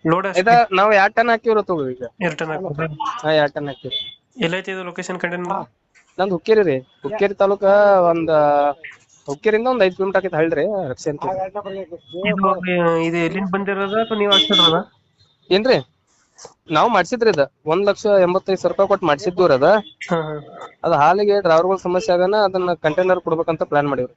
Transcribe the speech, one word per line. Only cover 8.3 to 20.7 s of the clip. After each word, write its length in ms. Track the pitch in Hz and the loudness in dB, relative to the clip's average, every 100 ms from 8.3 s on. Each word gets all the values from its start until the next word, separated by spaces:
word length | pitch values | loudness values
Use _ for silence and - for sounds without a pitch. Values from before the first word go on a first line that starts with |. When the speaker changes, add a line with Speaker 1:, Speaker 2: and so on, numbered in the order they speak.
| 156 147 147 143 139 - - _ _ - | 2 4 2 0 -2 -14 -20 _ _ -12
Speaker 2:
ಹುಕ್ಕೇರಿಯಿಂದ 420 | 143 214 214 240 | -4 0 0 0
ಒಂದ್ 140 | 254 | 2
ಐದ್ 140 | 190 180 | 0 0
ಕಿಲೋಮೀಟರ್ 260 | 190 190 | -2 0
ಆಕೈತಿ 140 | 185 160 | -2 -2
ಹಳ್ಳಿ 180 | 165 | 0
ರೀ, 340 | 160 175 208 156 | 0 -2 -4 -6
ರಕ್ಷೆ 220 | 123 160 | -6 -8
ಅಂತ. 120 | 147 175 190 190 202 196 196 170 165 _ 170 196 | -6 -6 -6 -6 -10 -12 -12 -14 -18 _ -6 -4
Speaker 1:
ಇದು, 440 | 180 190 190 180 180 170 165 | 0 0 -2 -2 0 2 0
ಇದು 160 | 165 170 | -2 -2
ಎಲ್ಲಿಂದ 320 | 165 190 196 | -2 -4 -4
ಬಂದಿರೋದು 500 | 196 196 196 196 214 | -4 -4 -4 -4 -4
ಅಥವಾ 180 | 226 220 | -4 -2
ನೀವ್ 140 | 202 | 2
ಹಾಕ್ಸಿರೋದಾ? 580 | 196 208 196 151 165 208 _ _ _ _ _ _ | 2 2 2 2 0 -4 _ _ _ _ _ _
Speaker 2:
ಏನ್ರಿ? 360 | 190 240 185 127 _ _ _ _ _ - _ - | 0 2 0 -2 _ _ _ _ _ -20 _ -4
ನಾವ್ 200 | 156 214 | 0 2
ಮಾಡ್ಸಿದ್ರಿ 400 | 208 175 247 226 | 2 0 0 0
ಇದ. 220 | 165 139 _ 151 | 2 -2 _ -2
ಒಂದ್ 200 | 170 202 | 0 0
ಲಕ್ಷ 200 | 190 214 | 0 2
ಎಂಬತ್ತೈದು 520 | 202 175 185 - 190 | 4 4 0 -2 -2
ಸಾವಿರ 140 | 175 | -2
ರೂಪಾಯಿ 160 | 170 196 | 0 0
ಕೊಟ್ಟು 180 | 196 170 | 2 0
ಮಾಡ್ಸಿದ್ದು 420 | 143 185 180 175 | 0 -2 0 2
ರೀ 60 | |
ಅದ. 80 | 131 151 214 208 _ - | 4 4 4 0 _ -6
Speaker 1:
ಹಾ, 60 | 170 | -4
ಹಾ. 520 | 156 151 147 - - | -4 -10 -14 -18 -20